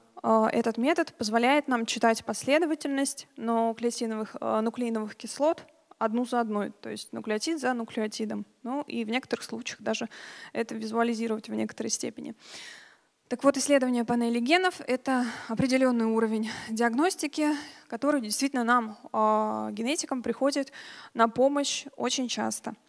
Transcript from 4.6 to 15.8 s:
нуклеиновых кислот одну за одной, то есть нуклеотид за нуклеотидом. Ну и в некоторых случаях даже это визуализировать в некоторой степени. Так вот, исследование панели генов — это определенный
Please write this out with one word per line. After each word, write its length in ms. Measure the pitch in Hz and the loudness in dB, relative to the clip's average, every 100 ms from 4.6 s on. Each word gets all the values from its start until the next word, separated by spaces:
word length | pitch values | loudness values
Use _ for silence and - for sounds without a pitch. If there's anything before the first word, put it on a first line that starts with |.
нуклеиновых 540 | 226 247 240 220 208 - | 0 -2 -2 -2 -4 -10
кислот 500 | 233 - 302 339 - _ _ - | -10 0 0 0 -6 _ _ -4
одну 280 | 220 240 247 | -2 0 0
за 160 | 240 | 0
одной, 300 | 220 208 202 - | 0 -2 -4 -6
то 80 | - | -10
есть 240 | 214 - | -10 -10
нуклеотид 440 | 226 220 214 320 320 | -8 -4 -2 -2 -2
за 160 | 262 | -2
нуклеотидом. 720 | 240 226 240 214 - 214 208 - _ | -2 -4 -4 -4 -4 -6 -6 -10 _
Ну 180 | 240 277 | -8 -6
и 240 | - 233 214 | -6 -6 -4
в 40 | |
некоторых 360 | 247 - - - | -4 -4 -6 -6
случаях 360 | 226 - - | -10 -10 -6
даже 280 | 220 220 233 - - - - | -4 -4 -6 -10 -18 -18 -8
это 240 | 226 226 226 | -6 -6 -6
визуализировать 720 | 220 226 233 226 226 214 220 | -4 0 0 0 -2 -4 -4
в 60 | |
некоторой 360 | 220 220 - 226 | -4 -4 -4 -4
степени. 460 | - 233 233 233 - - - - - - _ _ _ _ | -4 -6 -8 -12 -12 -16 -18 -16 -18 -20 _ _ _ _
Так 160 | 247 | 2
вот, 140 | 277 269 | 2 2
исследование 480 | 285 277 254 240 233 | 4 4 4 2 2
панели 340 | 240 233 233 | 2 2 0
генов — 400 | 240 349 370 - - | 4 4 4 -2 -4
это 380 | 254 269 254 240 220 - | -2 0 0 0 -4 -4
определенный 580 | 220 269 262 | 0 2 4